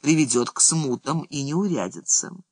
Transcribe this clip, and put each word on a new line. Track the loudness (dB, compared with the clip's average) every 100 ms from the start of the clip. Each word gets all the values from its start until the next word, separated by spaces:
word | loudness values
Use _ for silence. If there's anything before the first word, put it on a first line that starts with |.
приведёт | 2 2 4 2 0
к | 2
смутам | 2 2 0 -2 -2 -4
и | -4 -6
неурядицам. | -4 -2 0 -2 -4 -6 -2 -2 -2 -10 -20